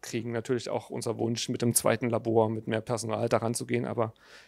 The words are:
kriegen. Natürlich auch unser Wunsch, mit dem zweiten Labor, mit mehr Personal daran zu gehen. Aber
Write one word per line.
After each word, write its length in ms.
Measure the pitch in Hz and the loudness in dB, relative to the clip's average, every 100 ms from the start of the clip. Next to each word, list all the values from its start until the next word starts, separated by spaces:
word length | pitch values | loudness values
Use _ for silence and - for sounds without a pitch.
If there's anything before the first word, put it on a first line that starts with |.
kriegen. 320 | - 120 113 | -6 -6 -4
Natürlich 380 | 117 - 123 - | -6 -2 -2 -2
auch 180 | - - | -4 -4
unser 300 | 123 120 110 | -6 -4 -2
Wunsch, 320 | 113 117 - | -2 -2 -2
mit 100 | 127 | 0
dem 140 | 120 | 2
zweiten 340 | 113 - 113 123 | 4 4 2 2
Labor, 400 | 113 113 113 110 | 0 4 4 4
mit 180 | 110 110 | 2 -2
mehr 140 | 113 | -4
Personal 480 | - 120 110 107 117 | 0 -4 -2 -2 2
daran 240 | 117 113 | 2 2
zu 140 | 120 123 | -2 -2
gehen. 180 | 120 | -2
Aber 300 | 127 113 113 - - - | -2 -2 -2 -4 -20 -20